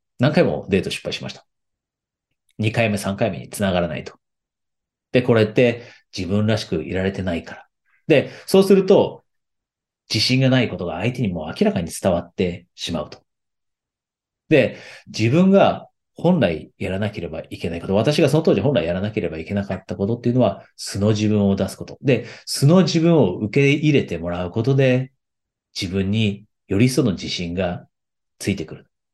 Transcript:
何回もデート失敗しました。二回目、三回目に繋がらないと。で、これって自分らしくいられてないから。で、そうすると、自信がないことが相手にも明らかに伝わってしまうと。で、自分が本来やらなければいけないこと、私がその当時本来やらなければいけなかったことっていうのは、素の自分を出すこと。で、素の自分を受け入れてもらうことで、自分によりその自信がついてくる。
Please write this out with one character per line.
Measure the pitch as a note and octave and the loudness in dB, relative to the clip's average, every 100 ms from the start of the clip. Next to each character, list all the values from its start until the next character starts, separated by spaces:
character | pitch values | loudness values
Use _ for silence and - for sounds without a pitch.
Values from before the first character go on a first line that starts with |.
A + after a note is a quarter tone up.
| _ - | _ -2
何 | B2+ | 0
回 | E3 | 2
も | C3 D2 - | 2 -2 -2
デ | F#2+ | -2
ー | |
ト | - | -2
失 | - | -8
敗 | - | -8
し | - | -10
ま | C2 | -12
し | |
た。 | - _ _ _ _ _ _ _ _ _ _ _ - | -16 _ _ _ _ _ _ _ _ _ _ _ -6
二 | A2 | -2
回 | A#2 A2+ | 0 0
目、 | G2+ | -2
三 | G2 G2+ | -4 -2
回 | A2+ | -4
目 | D2+ | -4
に | - | -10
繋 | - G2 | -4 -2
が | F2+ | 0
ら | E2+ | -2
な | C#2 | -6
い | |
と。 | - - _ _ _ _ _ _ _ _ _ | -12 -18 _ _ _ _ _ _ _ _ _
で、 | B2+ | 0
こ | B2 | 4
れ | A2+ | 4
っ | G#2 | 4
て | G#2 B2 A#2 - - _ - | 4 2 0 -10 -20 _ -10
自 | F2 | -4
分 | G#2 G#2+ | 0 0
ら | G#2 | -2
し | |
く | - E2+ | -2 -6
い | D#2 | -4
ら | F2+ | -4
れ | F#2+ | -4
て | G2 | -4
な | F#2 | -6
い | E2+ | -6
か | - - | -8 -18
ら。 | - _ _ _ - | -20 _ _ _ 2
で、 | C#3+ - - - | 2 2 -8 2
そ | F#3+ | 4
う | |
す | G3 | 6
る | F#3+ F#3 | 6 6
と、 | F3 G2 - _ _ _ _ _ _ _ _ - | 4 4 -4 _ _ _ _ _ _ _ _ -4
自 | A2 | -2
信 | G#2+ C3 | 2 2
が | C3 | 4
な | C3 | 4
い | A2 | 0
こ | F2+ | -4
と | F2 | -6
が | D#2+ | -4
相 | A2+ | -4
手 | C3 | -2
に | A2 | -4
も | E2+ D#2 | -4 -8
明 | F2 G#2+ | -2 -2
ら | |
か | G2 | 0
に | E2 | -4
伝 | - F#2+ | -4 -2
わ | E2+ | -2
っ | - | -4
て | - F#2 F2 - - | -4 -4 -4 -14 -12
し | - | -8
ま | D#2 | -8
う | D2+ | -8
と。 | - _ _ _ _ _ _ _ _ _ _ _ _ - | -16 _ _ _ _ _ _ _ _ _ _ _ _ 2
で、 | D3+ G2+ - - - - | 2 2 -4 -18 -20 -12
自 | - A2+ | -2 0
分 | D#3 F#3+ | 4 4
が | G3 A#2 - - _ _ | 6 4 0 -10 _ _
本 | - E3 F3+ | -2 0 2
来 | F#2+ D#2 - _ | 0 -2 -10 _
や | F#2+ | -6
ら | F#2+ | -4
な | G#2 | -6
け | - | -6
れ | E2+ | -10
ば | D#2 - | -12 -14
い | - | -10
け | F2 | -8
な | E2+ | -8
い | |
こ | - | -2
と、 | |
私 | G2 D3 D3+ | 0 2 2
が | D3 | 2
そ | D3+ | 2
の | |
当 | E3+ | 2
時 | D3 | 2
本 | C#3+ | 2
来 | A#2+ D#2+ | 0 -2
や | |
ら | F2+ | -4
な | G#2 | -4
け | A2 | -4
れ | F2 | -6
ば | D#2+ | -8
い | |
け | E2+ | -6
な | G2+ | -4
か | G2 G2 | -4 -8
っ | - | -8
た | F#2+ | -4
こ | G2+ | -4
と | A#2 | -2
っ | |
て | A#2+ | 0
い | |
う | |
の | B2 | 2
は、 | A2+ - - - | 2 0 -12 -16
素 | - G2+ | -10 -2
の | G#2 | 0
自 | G#2 G#2+ | 2 2
分 | G#2+ G2+ | 2 2
を | G2 | 0
出 | G2 | -2
す | - | -6
こ | |
と。 | - - | -16 -4
で、 | C#3 A#2 - - - | 0 0 -2 -16 -12
素 | - C3+ | 0 4
の | F3+ | 6
自 | F3+ E3+ | 4 2
分 | E3 E3 | 4 4
を | B2 - | 4 0
受 | G#2+ C#3+ | -2 2
け | C#3 | 2
入 | D3+ D3+ | 2 2
れ | C#3 | 2
て | - F2+ | 0 -6
も | F2 | -6
ら | F2 F2+ | -6 -4
う | |
こ | A2+ | -2
と | A#2+ | 0
で、 | C3+ C3 B2+ C3 _ _ _ _ _ _ - | 2 2 0 -2 _ _ _ _ _ _ -10
自 | F#2+ | -6
分 | G2 G2 | -4 -2
に | A2 G#2+ G2+ - _ - | 0 -2 -4 -12 _ -4
よ | G2 | 2
り | B2 | 2
そ | C3 | 2
の | B2 | 0
自 | E2 - | -2 -8
信 | - F2 | -8 -6
が | F2 F2+ F2 - _ _ _ _ _ | -4 -4 -6 -12 _ _ _ _ _
つ | - | -6
い | G2 | -4
て | |
く | D#2+ - | -8 -14
る。 | _ _ _ | _ _ _